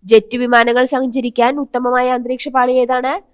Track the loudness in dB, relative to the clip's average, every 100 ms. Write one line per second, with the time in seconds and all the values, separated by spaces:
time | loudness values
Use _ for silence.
0 | 4 2 4 -4 2 2 4 2 0 0
1 | -2 -4 -4 0 0 0 -4 -4 -2 0
2 | 0 -2 -4 -6 -4 0 0 0 0 -2
3 | -2 -6 _